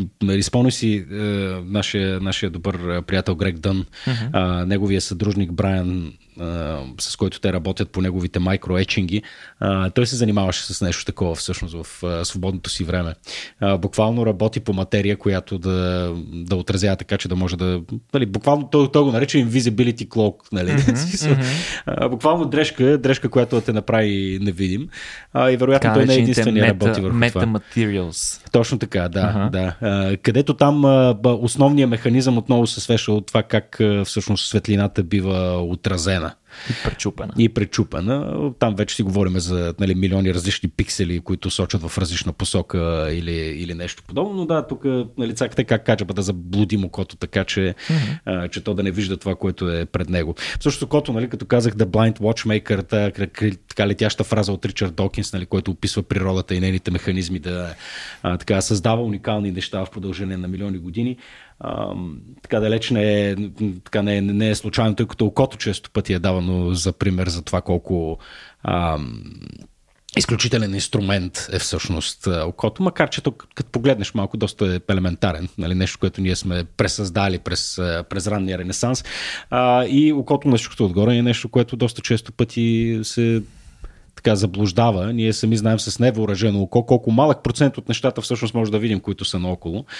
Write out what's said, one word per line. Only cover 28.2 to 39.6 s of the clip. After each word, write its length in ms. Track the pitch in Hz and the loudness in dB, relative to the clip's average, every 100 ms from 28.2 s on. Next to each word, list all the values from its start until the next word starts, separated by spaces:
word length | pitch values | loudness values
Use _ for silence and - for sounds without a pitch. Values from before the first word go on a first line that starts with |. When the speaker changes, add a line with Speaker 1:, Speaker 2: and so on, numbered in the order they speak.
| - - - | -8 -8 0
Speaker 1:
Точно 280 | 120 113 113 | 2 4 0
така, 300 | 110 98 87 | -2 -2 0
да, 100 | 92 | 0
Speaker 2:
Аха. 280 | 92 104 98 | 0 2 0
Speaker 1:
да. 240 | 92 92 85 | 0 -2 -2
А, 360 | 113 98 95 98 | 0 0 0 0
където 360 | - 113 143 | 2 2 2
там, 320 | 123 143 147 139 | 4 4 6 6
а, 280 | 135 127 107 | 6 6 4
б-, 140 | 123 | 2
основният 580 | 117 117 131 139 147 127 | 2 2 4 4 6 4
механизъм 480 | 113 123 123 131 117 | 2 2 2 4 2
отново 300 | 110 120 113 | 4 4 2
се 140 | - | 0
свеша 300 | - 117 - | 0 0 2
от 140 | 107 101 | 0 0
това 180 | 113 | 0
как, 380 | 107 110 - - | 2 0 0 0
а, 240 | 107 101 98 | 2 2 0
всъщност 420 | - - 101 - | -2 0 -2 0
светлината 560 | 107 - 101 101 - | 0 2 2 2 0
бива 560 | 87 101 95 92 90 90 | 0 0 0 0 0 0
отразена. 720 | 87 90 - 92 82 92 78 - _ - - | -2 -4 -2 -2 0 0 -2 -8 _ -12 -8
Speaker 2:
И 40 | 120 - | -6 -6
пречупена. 480 | - 107 - - - | -4 -4 -6 -4 2
Speaker 1:
И 120 | 113 | 2
пречупена. 840 | 113 101 - 98 73 95 135 - - 147 120 | 2 -2 0 -2 -2 -2 -2 -2 -4 -4 0
Там 160 | 117 101 | 0 0
вече 200 | 101 - | -2 -2
си 80 | |
говорим 300 | 98 98 95 | 0 2 2
за, 400 | 92 87 90 | 0 0 -2